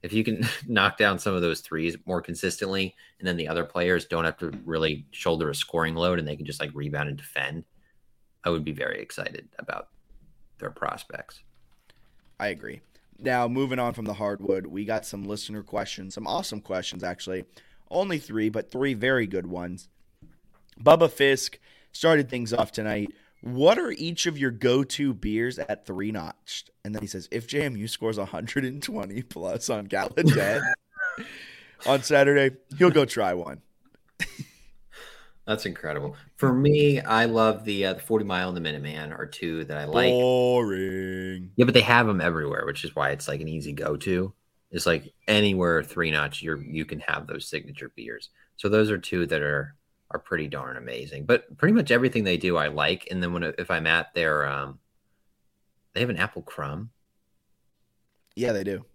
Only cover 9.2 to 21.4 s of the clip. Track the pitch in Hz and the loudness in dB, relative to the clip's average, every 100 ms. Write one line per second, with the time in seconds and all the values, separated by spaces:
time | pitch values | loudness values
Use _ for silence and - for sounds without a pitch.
9.2 | - - - - - - - _ _ - | -10 -10 -16 -18 -10 -10 -10 _ _ -20
10.2 | - _ - _ - - - - - - | -20 _ -20 _ -12 -6 -8 -8 -12 -14
11.2 | - - - _ _ _ _ _ _ _ | -14 -20 -20 _ _ _ _ _ _ _
12.2 | _ _ 104 85 53 65 _ _ _ - | _ _ -6 -6 -10 -16 _ _ _ -8
13.2 | 127 127 120 127 135 127 120 - 104 101 | -2 0 0 0 0 0 -2 -4 -8 -4
14.2 | 104 101 98 95 92 87 104 110 - 101 | -4 -4 -2 -2 -2 -8 -4 -4 -4 -10
15.2 | 98 104 - 107 101 107 - - 95 - | -8 -8 -8 -12 -8 -6 -6 -10 -12 -10
16.2 | - 143 196 107 - 92 87 90 90 90 | -6 -4 -4 -10 -6 -6 -6 -6 -8 -6
17.2 | - 92 - - _ - - 170 196 160 | -6 -8 -8 -20 _ -20 -6 -2 -2 -4
18.2 | - 110 110 107 - 127 139 117 127 131 | -4 -2 0 0 -6 -2 -2 0 2 2
19.2 | 107 95 87 87 87 90 - _ _ _ | 0 -4 -4 -6 -8 -10 -14 _ _ _
20.2 | - - _ _ _ - 120 160 165 - | -20 -20 _ _ _ 0 6 8 6 4
21.2 | 139 135 | 4 4